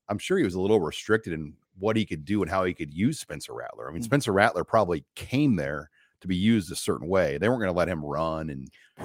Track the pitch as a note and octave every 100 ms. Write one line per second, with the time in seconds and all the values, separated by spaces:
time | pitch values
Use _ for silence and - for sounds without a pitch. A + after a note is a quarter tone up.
0 | - G#2 - F#3+ G#2+ F#2 G2 G#2+ D#2 -
1 | - A2+ G2 D#2+ D2+ - _ F#2+ G2+ A2
2 | G#2 E2 D2 G#2 F2 F#2+ F#2 F2+ D2 D2+
3 | A#2 D#3+ - D2 - A#1 A#1+ A1 B1 E2
4 | A2+ C#3 A2+ G2 A2 F2+ - A2 F2+ D#2+
5 | - - - C3 D3 F2+ C#2 D2 D2 _
6 | _ _ F#2 F2+ G#2+ A2+ D#2 - - C#2
7 | D#2 F#2+ D#2 C#2+ G#2 B2+ G2 F2 E2+ E2
8 | D2 C#2+ E2 D#2+ D#2+ C2+ C2 _ _ -